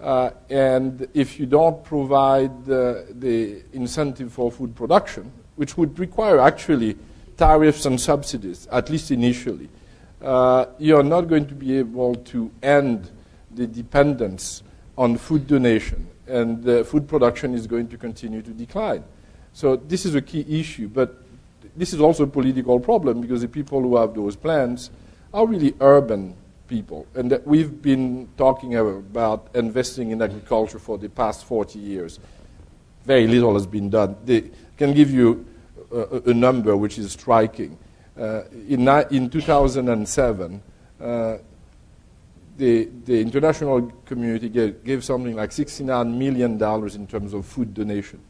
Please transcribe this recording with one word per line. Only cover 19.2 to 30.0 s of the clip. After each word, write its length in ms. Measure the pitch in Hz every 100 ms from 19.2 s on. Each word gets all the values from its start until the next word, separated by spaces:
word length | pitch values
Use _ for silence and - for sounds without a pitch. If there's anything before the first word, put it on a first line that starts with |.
| - - -
So 240 | - 143 131
this 300 | 147 180 185
is 100 | 147
a 60 |
key 240 | 139 160 147
issue, 400 | 156 156 - 104
but 360 | 117 127 - - - - _ - 156
this 160 | 175
is 80 | 160
also 220 | 151 160
a 40 | 143
political 500 | 139 131 131 123 123
problem 440 | 123 226 147 117
because 200 | 120 123
the 60 | 120
people 340 | 151 139 139
who 140 | 127 120
have 180 | 113
those 220 | 107 101 104
plans 560 | 156 160 123 123 - - - - -
are 140 | 202 226
really 260 | 208 143 -
urban 560 | 139 143 120 104 95 90 - - -
people, 400 | 120 101 76 - 127
and 160 | 123
that 160 | 135 143
we've 340 | 151 156 -
been 460 | 143 131 131 127 127 -
talking 380 | 135 131 127 120
about 720 | 107 98 98 117 113 107 -
investing 580 | 123 117 113 123 -